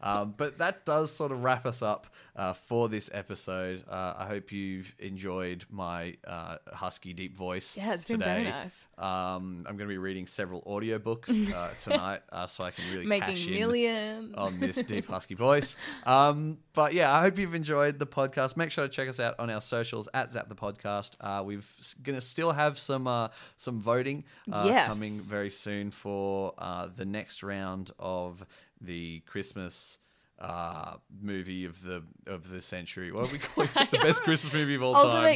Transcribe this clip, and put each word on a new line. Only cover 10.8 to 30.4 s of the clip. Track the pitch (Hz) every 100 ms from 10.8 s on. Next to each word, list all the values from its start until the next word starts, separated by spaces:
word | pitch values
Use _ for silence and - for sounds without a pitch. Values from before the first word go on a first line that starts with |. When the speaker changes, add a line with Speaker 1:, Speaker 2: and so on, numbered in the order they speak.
| 110 113 104 113 - 226 208
Speaker 2:
<laughs> |
Speaker 1:
uh, | 92 87 -
tonight, | - - 92 98 -
uh, | 90 90
so | -
I | 92
can | - 87
really | 92 90
Speaker 2:
Making | 208 196
Speaker 1:
cash | 185 175
in |
Speaker 2:
millions. | 190 226 240 233 226 214 220 220 202
Speaker 1:
on | 196 -
this | - -
deep | 240 104 -
husky | 92 -
voice. | 95 123 143 135 - - -
Um, | - 131 143 147 156 156 _
but | - 151
yeah, | 165 151
I | 143
hope | 185 185
you've | 190
enjoyed | 165 151 147 147 143
the | 143
podcast. | - 135 139 131 131
Make | 165
sure | 160 139
to |
check | - 131
us | 123
out | 120 117
on | 117
our | 110
socials | - 120 117 113 107
at | 131 127
Zap | 120 -
the | 104
Podcast. | 104 101 104 101 101 -
Uh, | 104 101
we've | 98 101 104 -
s-, | - -
gonna | 135 139
still | 120 - 165
have | 147 151 143
some, | - 135 127
uh, | 120 113 - - _
some | - 117
voting, | 107 120 127 143 147 - -
uh, | 104 143
Speaker 2:
Yes. | 247 127
Speaker 1:
coming | 107 107 107
very | 101 104 101
soon | - - 101 104
for, | - 101 101 98 98 98 -
uh, | 90 90 87
the | 90 98
next | 104 - -
round | 98 98 95 92 92 -
of | 92 92 90 87 95 - - _
the | 90 85 85 82
Christmas, | - 101 95 - 90 - - - _ _ _ _